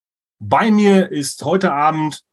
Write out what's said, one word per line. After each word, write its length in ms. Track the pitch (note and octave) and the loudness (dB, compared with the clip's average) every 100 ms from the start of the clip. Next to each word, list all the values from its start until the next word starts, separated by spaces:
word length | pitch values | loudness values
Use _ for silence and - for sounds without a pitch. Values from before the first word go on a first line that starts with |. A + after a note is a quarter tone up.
| _ _ _ _ | _ _ _ _
Bei 300 | G#2 C#3 A3+ | -2 0 2
mir 420 | G#3 G3+ F#3+ F#3 | 4 4 4 2
ist 320 | D3+ C#3 - | -4 -8 -8
heute 300 | C#3+ F#3+ F#3 | -4 -2 0
Abend 480 | C#3+ D3+ D#3 D#3 - _ | 0 0 0 -4 -8 _